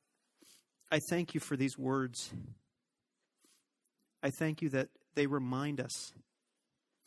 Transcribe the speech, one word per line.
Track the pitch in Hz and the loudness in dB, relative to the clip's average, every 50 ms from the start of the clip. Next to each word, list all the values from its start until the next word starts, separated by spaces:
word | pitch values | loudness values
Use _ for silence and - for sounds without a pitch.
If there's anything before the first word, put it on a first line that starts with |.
| _ _ _ _ _ _ _ _ - - - - _ _ _ _ - - | _ _ _ _ _ _ _ _ -20 -20 -20 -20 _ _ _ _ -2 2
I | 160 151 - - | 2 2 4 4
thank | 170 175 175 - | 2 2 2 0
you | - 151 | -2 -2
for | - - 147 | 0 0 0
these | 127 135 135 - - | 2 2 0 0 -2
words. | 131 131 135 135 131 123 120 - - - - - - - - - _ _ _ _ _ _ _ _ _ _ _ _ _ _ _ _ - - - - _ _ _ _ _ _ _ _ _ _ _ - | 0 0 2 2 0 -2 -4 -6 -8 -8 -8 -10 -10 -12 -14 -18 _ _ _ _ _ _ _ _ _ _ _ _ _ _ _ _ -20 -20 -20 -20 _ _ _ _ _ _ _ _ _ _ _ -2
I | - 139 | -2 0
thank | - - 160 160 151 - | 0 2 0 0 0 0
you | 165 147 | -2 2
that | 135 131 131 - _ - _ _ - | 2 2 0 0 _ -20 _ _ 2
they | 147 143 | 2 2
remind | 139 147 143 127 123 127 131 143 147 147 127 | 4 4 0 0 0 0 0 0 -2 -2 -2
us | 127 127 - - - - - 113 - _ _ _ _ _ _ _ _ _ _ _ _ _ _ _ _ | -4 -4 -6 -8 -8 -10 -14 -18 -20 _ _ _ _ _ _ _ _ _ _ _ _ _ _ _ _